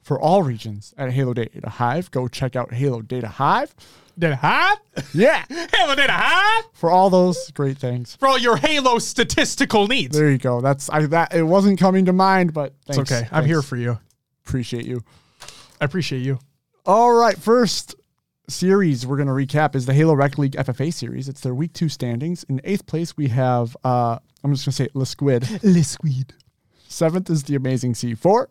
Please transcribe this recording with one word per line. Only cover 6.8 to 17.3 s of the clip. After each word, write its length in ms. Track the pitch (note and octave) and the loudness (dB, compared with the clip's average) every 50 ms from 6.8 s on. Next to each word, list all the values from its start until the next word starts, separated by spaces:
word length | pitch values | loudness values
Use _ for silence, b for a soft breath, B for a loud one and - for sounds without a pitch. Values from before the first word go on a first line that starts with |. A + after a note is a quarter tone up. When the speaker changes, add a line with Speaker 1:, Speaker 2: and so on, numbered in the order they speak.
| - E3 | 0 2
Speaker 1:
all 200 | F3 F#3 F#3+ G3 | 4 4 4 6
those 420 | F#3 F#3 F3+ F3+ E3+ B4+ - - | 4 4 4 2 0 -4 -8 -14
great 260 | - - C#3+ C3+ C3+ | -6 -4 -4 -4 -4
things. 380 | C#3 - B2+ B2 B2 A#2+ - - | -4 -6 -6 -6 -6 -8 -10 -6
Speaker 2:
For 120 | _ C4+ | _ 2
all 100 | C4+ C4+ | 2 2
your 200 | B3+ A#3 A#3+ A3+ | 4 2 2 2
Halo 400 | C#3+ C#3 D4+ D#4 D4 C4 B3+ A#3+ A3+ | 2 2 0 0 2 2 2 2 2
statistical 880 | - - - - A3+ - - D#4+ C#4+ - - - C4+ - - G#3+ G3+ | 0 -4 -2 -2 -2 0 2 0 0 0 0 -2 -2 2 2 2 2
needs. 300 | G3+ B3+ C4 D#3 B2+ C#3+ | 2 0 -2 -2 -2 0
Speaker 1:
There 120 | D3+ D3+ D3 | 2 2 2
you 100 | C#3 B2+ | 2 2
go. 220 | - B2+ B2 A#2+ | 0 -2 -2 0
That's, 280 | B2 C#3 C#3 C#3 - - | 0 0 -2 -2 -4 -4
I, 160 | D3+ D3+ D3+ | -2 0 0
that, 280 | C#3+ D#3+ E3+ E3 - F#3 | 2 2 0 0 0 0
it 100 | E3+ E3 | 0 2
wasn't 360 | D#3+ F3+ G3 F#3+ G3+ G3 F3 | 4 2 4 4 4 4 4
coming 260 | F3+ F#3+ F#3 F#3+ F#3+ | 2 2 4 4 2
to 80 | F3+ F#3 | 2 4
mind, 400 | F#3 F#3+ F#3+ F#3+ F#3 F3+ E3+ D#3 | 4 4 4 4 4 2 0 -2
but 200 | D#3+ C#3+ C3+ _ _ _ | -4 -6 -8 _ _ _
Speaker 2:
It's 100 | - C#3+ | -4 -2
Speaker 1:
thanks. 140 | C#3 C#3 C3+ | -2 0 0
Speaker 2:
okay. 160 | C#3 A#2+ A#2 A2 | -2 -2 -2 -2
I'm 140 | - D#3+ D3 | -2 0 0
here 120 | C#3+ E3 | 2 2
Speaker 1:
Thanks. 120 | D#3 C3+ - | 0 -2 -2
Speaker 2:
for 80 | C3 | -6
you. 220 | B2 A#2+ A#2+ B2 A2 _ _ _ _ _ _ _ _ _ | -6 -4 -4 -4 -6 _ _ _ _ _ _ _ _ _
Speaker 1:
Appreciate 400 | - - C3 A#2+ - B2 A#2 A2+ | -6 -6 -6 -4 -6 -8 -8 -6
you. 180 | A#2 B2 A#2+ G#2+ B B B B B B B B B B B B B B _ | -8 -8 -8 -10 B B B B B B B B B B B B B B _
Speaker 2:
I 60 | D3+ | -6
appreciate 380 | C#3 F3 F#3 C#3+ - C#3 C3 B2 | -4 -2 -4 -4 -4 -6 -4 -4
you. 160 | C3+ C3+ B2 _ _ _ _ _ _ _ _ _ | -4 -4 -6 _ _ _ _ _ _ _ _ _
Speaker 1:
All 240 | F3 F#3+ A3 A#3 A#3+ A#3+ | 2 4 6 6 6 6
right. 240 | A#3 A#3 A3+ | 6 4 4